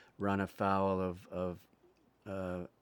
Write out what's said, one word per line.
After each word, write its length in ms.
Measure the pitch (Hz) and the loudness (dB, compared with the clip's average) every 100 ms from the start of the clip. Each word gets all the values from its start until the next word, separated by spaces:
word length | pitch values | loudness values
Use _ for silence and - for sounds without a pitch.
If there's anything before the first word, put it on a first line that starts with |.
| - - | -18 -4
run 200 | 101 98 | 0 2
afoul 600 | 95 - 101 98 98 92 | 0 0 2 4 4 2
of, 240 | 92 90 - | 0 -4 -8
of, 260 | 90 92 87 - _ _ _ _ _ 104 | -4 -4 -4 -12 _ _ _ _ _ -8
uh, 400 | 95 92 90 87 _ | -6 -4 -4 -8 _